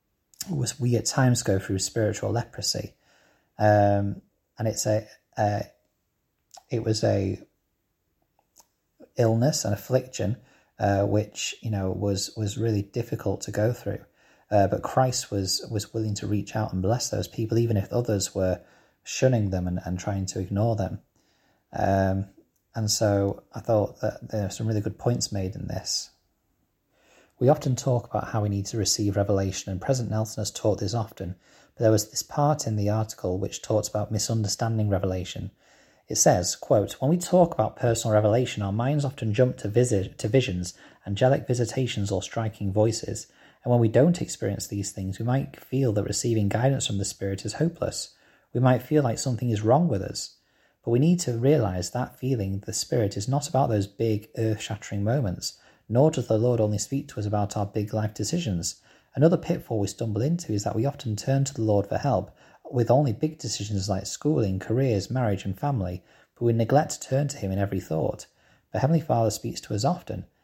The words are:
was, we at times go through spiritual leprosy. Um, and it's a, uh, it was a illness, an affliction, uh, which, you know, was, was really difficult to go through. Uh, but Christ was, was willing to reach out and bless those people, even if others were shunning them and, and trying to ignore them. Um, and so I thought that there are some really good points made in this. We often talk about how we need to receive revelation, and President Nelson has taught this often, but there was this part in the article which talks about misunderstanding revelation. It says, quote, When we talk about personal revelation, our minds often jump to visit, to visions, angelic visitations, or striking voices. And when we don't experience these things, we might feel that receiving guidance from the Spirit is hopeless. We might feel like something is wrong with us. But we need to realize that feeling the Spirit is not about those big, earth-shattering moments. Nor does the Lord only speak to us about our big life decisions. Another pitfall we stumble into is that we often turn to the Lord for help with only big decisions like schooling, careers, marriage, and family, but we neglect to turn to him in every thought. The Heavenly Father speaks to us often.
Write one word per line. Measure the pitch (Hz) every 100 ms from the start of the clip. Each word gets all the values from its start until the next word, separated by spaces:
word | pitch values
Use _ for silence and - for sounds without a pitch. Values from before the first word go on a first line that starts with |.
| _ _ _ - 190
was, | 147 117 -
we | 120 117
at | -
times | - 127 120
go | - 98
through | - 95
spiritual | - 117 107 101 104
leprosy. | 113 - - - - - _ _ _ _ _ _ -
Um, | 107 104 101 101 101 - _ _ _ -
and | 110
it's | 104 110
a, | 107 - - _ -
uh, | 104 104 - _ _ _ _ _ _ _ _ - -
it | 117
was | 110 107
a | 110 101 95 98 - _ _ _ _ _ _ _ _ _ _ _ _ _ _ _ - -
illness, | 113 113 135 -
an | 107
affliction, | 101 - 127 - - 101 123 _ _ _ -
uh, | 101 98
which, | 104 107 104 - - -
you | 113
know, | 101 95
was, | 95 101 95 - 110
was | 101 -
really | 113 101
difficult | 95 120 - 110 101 -
to | -
go | 104 110
through. | 120 101 - - _ _ _ -
Uh, | 104 101
but | 101
Christ | - 131 127 - -
was, | 101 95 - -
was | 107 -
willing | 117 110
to | 101 104
reach | 104 101
out | 110 107
and | 92
bless | 95 123 -
those | 104 -
people, | - 110 113
even | 117 101
if | -
others | 120 123 101 -
were | 98 92 - - _ _ _
shunning | - - 131 117 101
them | 92 90
and, | 87
and | 90 90
trying | 107 98 95
to | -
ignore | 92 101 117 110
them. | - 101 _ _ _ _ _ _ _
Um, | - 95 98 95 95 101 _ _ _ _
and | 113 107
so | - 107 101 98 - _
I | 107
thought | 110 107 98 -
that | 107 - 117
there | 107 95
are |
some | - 110
really | 107
good | 110 -
points | 123 120 -
made | 98 95
in | - -
this. | - - - - _ _ _ _ _ _ _ _ _ _ _ _ -
We | 127
often | 127 139
talk | 123 135 120 -
about | - -
how | 110
we | 104
need | 101 98
to | 113
receive | 92 - 104 98
revelation, | 98 98 95 - -
and | 92
President | - 131 104
Nelson | 110 110 -
has | 107
taught | - 110 92
this | 101
often, | 117 104 - 92 - _ - _
but | -
there | 113
was | 110 -
this | -
part | - - 147 147 -
in | 107
the | 101
article | 110 107 - 92 95
which | 104 -
talks | - 107 -
about | 107 101
misunderstanding | 107 - 113 98 - 117 110 104
revelation. | 92 95 92 87 - 101 _ _ _ _ _ -
It | -
says, | - 98 -
quote, | - - 113 95 -
When | 135
we | 175
talk | 175 180 170
about | - 113 -
personal | 123 113 113
revelation, | 107 107 120 120 104
our | 98
minds | 107 127 147
often | 139 - 113
jump | 107 127 -
to | 104
visit, | 117 120 101 90 -
to | 107
visions, | 131 113 90 87 - - _ 101
angelic | 101 127 143 -
visitations, | 123 113 135 123 104 101
or | 95
striking | - 117 110 - 101
voices. | 107 110 110 - 104 - _ - _
And | 123
when | 120
we | 113
don't | 110 165 170
experience | - - 107 101 -
these | 101 95
things, | - 95 95
we |
might | 113 135 - -
feel | - 131 127
that | 104
receiving | 98 - 120 110 98
guidance | 110 135 131 -
from | 98
the | 98
Spirit | - 98 95 107
is |
hopeless. | - 165 170 - - - _ _ _ _
We | 123
might | 127 123
feel | - 151
like | 127 -
something | 135 117 123
is | 104
wrong | 107 143 170
with | 98
us. | 95 - - _ _ _ _ _
But | 120
we | 123
need | 160 175
to | 127 113
realize | 135 151 101 92 87
that | 120 - -
feeling | 127 120 98 98 -
the |
Spirit | - - 135 98 -
is | 113
not | 139 -
about | 135 135
those | 104 98
big, | - 113 107 - -
earth-shattering | 113 107 - 104 - 104
moments. | 101 143 101 90 - - _ _ -
Nor | 117 156
does | 135 -
the | 110
Lord | 123 117
only | 107 104
speak | - 139 -
to | -
us | 104
about | 104 101 107
our | 101
big | 110 104
life | 110 107
decisions. | - 101 175 147 87 90 - _ _ _
Another | 127 165 180
pitfall | - - - 110
we | 98
stumble | - 113 104
into | 143 170 -
is | 104
that | 104
we | 110 135
often | - 117 104
turn | - 135
to | 139
the | -
Lord | 110 101 98
for | 101
help | 143 95 98 _ - _ -
with | 127 110
only | 135 143
big | 104 156 160
decisions | 110 - 104 101 101
like | 95 -
schooling, | - 147 147 101 95
careers, | - 117 135 101 -
marriage, | 127 110 95
and | 98 92
family, | 143 127 90 92 _ _ _
but | - 120
we |
neglect | 117 110 139 156 -
to | -
turn | 131 143
to | -
him | 95
in | 95
every | 98 95
thought. | - 78 104 - - _ _ _ _
The | 110
Heavenly | 135 165
Father | - 120 110
speaks | - 117 -
to | -
us | 107
often. | 135 175 - 95 - _